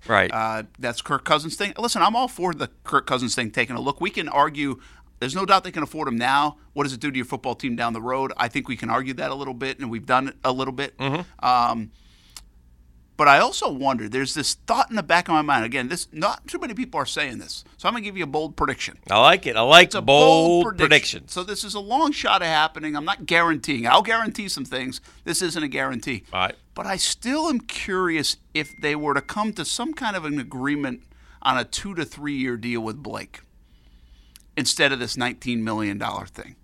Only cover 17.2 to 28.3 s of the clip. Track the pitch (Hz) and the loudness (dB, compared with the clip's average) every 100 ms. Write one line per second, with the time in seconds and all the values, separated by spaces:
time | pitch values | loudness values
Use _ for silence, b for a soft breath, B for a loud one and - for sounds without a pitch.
17.2 | 143 107 80 - - - 180 233 208 190 | -6 -6 -12 -14 -16 -6 -4 -2 -6 -6
18.2 | 151 156 156 - 143 127 - - - 101 | -4 -2 -4 0 -2 0 -8 -10 2 6
19.2 | 139 185 135 110 123 165 175 208 113 143 | 8 6 2 0 8 10 10 4 6 8
20.2 | 156 160 165 175 190 180 165 151 - 165 | 10 8 6 4 2 2 6 6 4 -6
21.2 | 135 180 180 196 208 208 202 262 320 - | -10 -10 -8 -8 -6 -8 -2 0 2 0
22.2 | 240 190 170 156 160 160 156 147 160 196 | 0 2 2 2 2 0 -6 -4 -4 -6
23.2 | 156 170 170 147 - 131 117 160 220 226 | 0 4 4 2 -2 -2 6 6 6 0
24.2 | 220 226 196 - 131 131 127 - b b | -2 -6 -8 -8 -6 -6 -6 -10 b b
25.2 | - 165 175 156 151 139 135 123 - 110 | -6 -2 -2 -2 -4 -2 -4 -4 -6 -8
26.2 | - 92 92 - _ - 196 190 - - | -6 -2 -2 -4 _ -10 -6 -4 -2 -4
27.2 | 233 294 320 247 - - - 185 185 160 | -4 -2 -2 -2 -4 -10 -4 -2 0 0
28.2 | 139 | -2